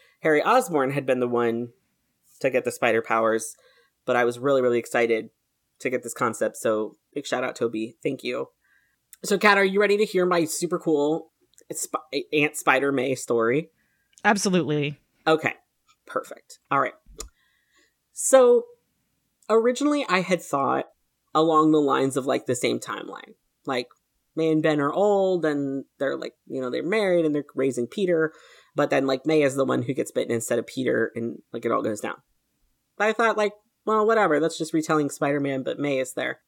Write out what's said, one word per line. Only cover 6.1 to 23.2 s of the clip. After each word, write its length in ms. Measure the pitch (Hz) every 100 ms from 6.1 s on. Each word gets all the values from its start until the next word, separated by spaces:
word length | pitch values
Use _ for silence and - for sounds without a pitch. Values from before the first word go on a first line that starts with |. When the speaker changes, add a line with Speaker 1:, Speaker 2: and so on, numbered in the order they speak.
Speaker 1:
concept. 420 | - 120 113 110 -
So 400 | - 110 107 - _
big 100 | 151
shout 200 | - 127
out, 100 | 127
Toby. 420 | - 120 110 110 -
Thank 220 | 147 131
you. 240 | 120 123 131 _ _ _ _ _ _ -
So, 140 | 190 196
Kat, 200 | 208 196
are 60 |
you 160 | 196 196
ready 160 | 208 202
to 80 |
hear 220 | 208 185 180
my 180 | 175
super 340 | 156 - 170 175
cool 520 | 165 147 147 160 - _ _ _ _
Sp-, 320 | - - 127 - 143 -
Aunt 240 | 151 151 -
Spider 340 | 147 131 139
May 240 | 135 135
story? 560 | 127 - 117 113 139 170 _ _ _ _ _
Speaker 2:
Absolutely. 760 | 208 202 208 180 139 151 147 147 _ _
Speaker 1:
Okay. 300 | 156 160 135 - _ _ _ _ -
Perfect. 520 | - - - _ - _
All 120 | 139
right. 140 | 123 - _ - - _ _ _ _ _ _ _ _
So 520 | - - 262 247 240 - - _ _ _ _ _ _ -
originally 560 | 220 233 247 285 294 254
I 140 | 185
had 200 | 180 175
thought 440 | - 139 127 135 - _ _ _ _
along 380 | 151 165 160 156
the 80 | 156
lines 380 | 139 131 135 131
of, 100 | 131
like, 200 | 127 -
the 100 | 123
same 240 | 120 117
timeline. 540 | - 104 - -